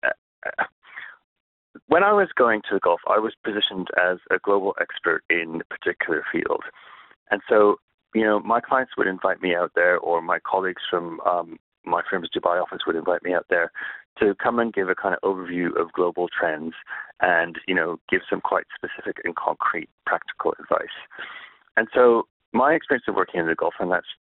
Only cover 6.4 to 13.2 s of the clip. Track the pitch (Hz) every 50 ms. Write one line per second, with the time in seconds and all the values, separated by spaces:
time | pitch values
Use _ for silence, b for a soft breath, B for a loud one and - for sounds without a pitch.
6.4 | - - - - - - B B B B B B B B B B _ _ - 101
7.4 | - - 120 107 104 104 104 - _ _ _ _ _ _ _ 110 110 107 107 104
8.4 | - - 113 120 - - 135 131 131 127 - - - 95 95 90 - 98 92 -
9.4 | 92 92 87 85 87 80 _ - 87 90 90 85 - 82 85 85 82 85 87 85
10.4 | _ - - 95 95 92 90 - - - - 87 87 85 82 76 - 87 90 87
11.4 | 85 82 82 82 _ _ _ _ _ 87 87 85 85 - - 95 82 82 - -
12.4 | - 87 87 90 85 - - 87 - - 82 82 78 82 90 85